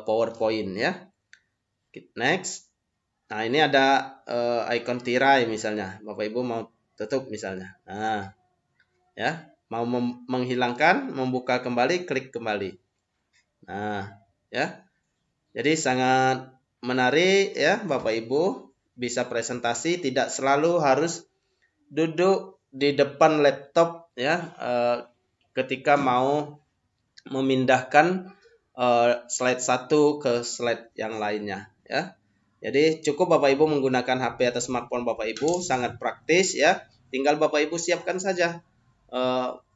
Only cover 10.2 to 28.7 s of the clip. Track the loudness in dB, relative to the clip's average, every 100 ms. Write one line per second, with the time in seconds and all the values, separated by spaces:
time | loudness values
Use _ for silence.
10.2 | -6 -4 -2 -2 -2 2 2 2 -2 -4
11.2 | -4 -4 -2 -2 0 0 0 0 -4 -6
12.2 | -6 -8 -6 -4 -6 -10 _ _ _ _
13.2 | _ _ _ _ -14 -10 -6 -6 -10 -16
14.2 | _ _ _ -6 -6 -8 _ _ _ _
15.2 | _ _ _ -4 -2 0 0 0 2 4
16.2 | 4 0 -6 _ _ _ -4 2 4 4
17.2 | 4 4 2 2 2 2 0 -2 0 -2
18.2 | -2 0 0 -2 -12 _ _ -8 -6 -4
19.2 | -2 -4 -4 -4 -2 -2 -2 -2 0 0
20.2 | -2 0 2 2 4 2 4 2 2 -4
21.2 | -14 _ _ _ _ _ _ -2 -2 2
22.2 | 2 2 -2 -18 _ 0 0 4 0 4
23.2 | 4 6 4 2 -2 2 2 0 -16 -4
24.2 | -2 -2 -4 -10 -4 0 2 0 -6 _
25.2 | _ _ _ -6 -4 -2 2 4 4 2
26.2 | 2 2 -2 -12 _ _ _ _ _ -20
27.2 | -8 -2 0 2 4 2 6 4 6 0
28.2 | -6 -20 _ _ _